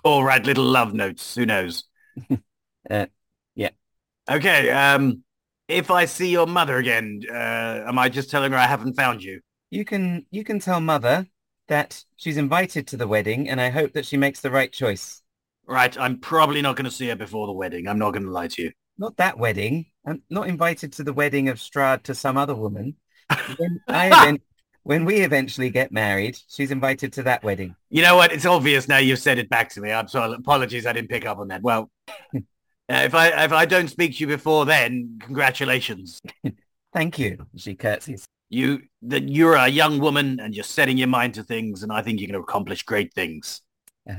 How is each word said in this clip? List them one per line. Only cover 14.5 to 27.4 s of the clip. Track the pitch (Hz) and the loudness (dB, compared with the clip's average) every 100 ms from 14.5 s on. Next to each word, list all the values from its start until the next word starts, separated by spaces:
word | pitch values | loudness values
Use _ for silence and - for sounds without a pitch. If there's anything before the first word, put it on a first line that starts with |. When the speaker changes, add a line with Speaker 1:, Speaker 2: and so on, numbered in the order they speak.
Speaker 2:
right | 135 131 | 0 0
choice. | - 123 98 - - _ _ _ _ - | -2 -2 -2 -10 -20 _ _ _ _ -4
Speaker 1:
Right, | 127 123 127 | 2 2 2
I'm | 131 127 | -4 -4
probably | - 160 156 147 | -2 2 4 2
not | 143 131 | -2 -2
gonna | 131 | -6
see | - 127 | -6 -6
her | 110 | -6
before | 104 107 104 | -8 -8 -8
the | |
wedding. | 95 92 87 92 | -8 -8 -8 -4
I'm | 104 | -2
not | 107 | -2
gonna | 101 98 | -2 -6
lie | 87 87 | -6 -8
to | - | -8
you. | 85 - _ - | -10 -10 _ -10
Speaker 2:
Not | 220 - | -10 0
that | 185 113 | 0 0
wedding. | 113 101 104 156 160 _ | -2 -2 -2 -4 -6 _
I'm | - 147 _ | -10 -10 _
not | 185 208 | -8 -6
invited | 165 170 165 151 | -2 -2 -2 -10
to | - | -10
the | 147 | -6
wedding | 139 147 139 135 | -2 0 0 -2
of | 117 | -4
Strahd | - 143 135 131 | -8 0 0 0
to | - | -4
some | 127 135 131 | -6 -2 -2
other | 143 120 | -2 -4
woman. | 107 101 117 151 _ _ _ 151 - 131 | -6 -6 -10 -12 _ _ _ -6 -4 -4
When | 175 170 | -4 -4
Speaker 1:
<laughs> | - | -4
Speaker 2:
I | 160 185 | 0 8
event-, | - 147 147 _ _ _ _ | 10 10 4 _ _ _ _
when | - 151 | -2 0
we | 170 208 | 2 2
eventually | 175 143 127 123 127 | 2 2 0 -4 -2
get | 120 131 | 0 0
married, | 107 104 98 107 - _ | 0 0 0 -2 -6 _
she's | - 139 | -8 -4
invited | 135 135 135 131 | -2 -2 -2 -6
to | - | -4
that | 127 120 | -2 0